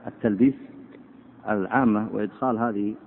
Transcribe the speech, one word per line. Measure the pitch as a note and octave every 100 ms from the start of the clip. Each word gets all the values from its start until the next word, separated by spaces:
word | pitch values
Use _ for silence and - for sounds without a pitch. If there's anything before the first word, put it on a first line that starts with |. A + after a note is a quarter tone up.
| -
التلبيس | - A#2 G2+ C3 C3+ - - - - - - - - G#2
على | G#2
العامة | F#2 B2 B2+ G#2 A2
وإدخال | G#2 G#2 - B2+ A2+
هذه | A#2+ G#2 G#2 G#2+